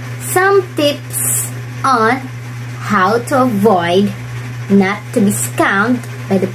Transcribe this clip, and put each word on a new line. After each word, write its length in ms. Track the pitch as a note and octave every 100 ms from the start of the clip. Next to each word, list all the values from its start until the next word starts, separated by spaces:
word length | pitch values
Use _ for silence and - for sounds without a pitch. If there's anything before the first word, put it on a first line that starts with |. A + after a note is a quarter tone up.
| - - -
some 320 | F#4 G4 G4 - -
tips 760 | D4 C4+ - - - - - - - -
on 340 | C4+ A#3+ A3 C4 - - - - - -
how 400 | - G3+ F#3+ A#3+
to 240 | A#3+ C4+
avoid 680 | B3+ G3+ A3 F3+ E3+ F#3 G3+ - - - - - -
not 320 | G3 F#3+ G#3+ -
to 80 | B3
be 100 | G3+
scammed 680 | - - - C#4 G3 A3+ B3 - - -
by 80 | F#3+
the 100 | F#3+